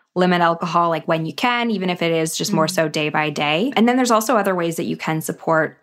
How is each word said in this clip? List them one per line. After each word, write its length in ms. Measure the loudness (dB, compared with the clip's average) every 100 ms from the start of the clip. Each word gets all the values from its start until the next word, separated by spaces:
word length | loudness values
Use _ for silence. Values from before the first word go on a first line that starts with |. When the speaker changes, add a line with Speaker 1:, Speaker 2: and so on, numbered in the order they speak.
| _ 0
Speaker 1:
limit 260 | 2 4
alcohol, 480 | 2 0 -2 0 0
like, 180 | -2 -2
when 180 | -2 -2
you 60 |
can, 360 | -2 0 0 0
even 180 | -2 -2
if 100 | -2
it 80 | 0
is 240 | 0 -2 -2
just 160 | -2
more 120 | 0 0
Speaker 2:
Mm-hmm. 80 | 0
Speaker 1:
so 120 | -2
day 220 | -2 -2
by 200 | -2 -2
day. 400 | -2 0 0 0 2
And 120 | 2
then 80 | 2
there's 120 | 2
also 240 | 2 2 2
other 160 | 2 0
ways 200 | -2 -2
that 80 | -4
you 100 | -4
can 240 | -4 -4
support 560 | -4 -6 0 2 0 -4